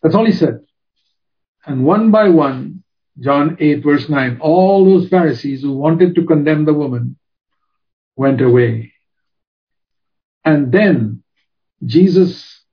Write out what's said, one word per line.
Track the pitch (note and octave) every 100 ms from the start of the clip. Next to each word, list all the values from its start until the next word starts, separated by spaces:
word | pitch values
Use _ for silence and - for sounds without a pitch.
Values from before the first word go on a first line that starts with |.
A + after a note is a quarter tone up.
That's | E3
all | G3 A3+
he |
said. | F#3 D3+ A#2 _ _ _ _ _ _ _ _ _ _ -
And | C3 C3
one | G3+ A3
by | G#3+ G#3
one, | E3+ C#3 C3 C3+ F#3 _ _ _ -
John | B2+ C#3+ D3 E3
eight, | D3+ C#3+
verse | C#3+ D3 C#3+
nine, | C#3+ C3 B2
all | D#3 E3+ F#3+ G3 F#3+
those | F#3+ E3
Pharisees | F#3 E3 C3 C#3+ C3+
who | C#3
wanted | C3+ D3 E3 F3+ F3
to | E3
condemn | D#3+ C#3+ D#3 D3+
the |
woman | D3+ C#3 B2 B2 C3 _ _ _ _ _ _ _ _ _ -
went | C3+ C3
away. | B2+ B2 A#2+ A2+ A2+ _ _ _ _ _ _ _ _ _ _ _ _ _ _ _
And | D#3+ D3+ C3+
then | F#3 G#3 C#3+ G#2+ A2+ _ _ _ _ _ _
Jesus | B2+ D3 F#3+ F3+ F3 - - - _